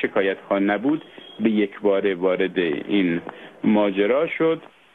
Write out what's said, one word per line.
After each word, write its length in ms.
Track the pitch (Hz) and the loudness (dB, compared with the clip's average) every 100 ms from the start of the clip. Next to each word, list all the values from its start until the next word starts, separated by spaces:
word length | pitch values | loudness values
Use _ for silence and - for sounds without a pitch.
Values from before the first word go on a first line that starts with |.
شکایت 340 | - 107 95 95 - | -2 0 -2 -2 -2
ها 80 | 101 | 0
نبود، 460 | 101 104 135 156 - - - - | 0 0 0 -2 -6 -20 -18 -2
به 100 | 110 | 0
یک 300 | 104 101 - | 2 0 0
باره 340 | 101 98 101 | 0 2 0
وارد 440 | 90 92 92 95 87 | 0 0 0 0 0
این 600 | 85 71 - 101 90 85 - - - - | -2 -2 0 2 2 0 -4 -14 -20 -4
ماجرا 640 | 110 107 104 98 104 135 160 - | 2 2 2 2 2 2 0 0
شد، 240 | 160 160 - _ _ | 0 0 -6 _ _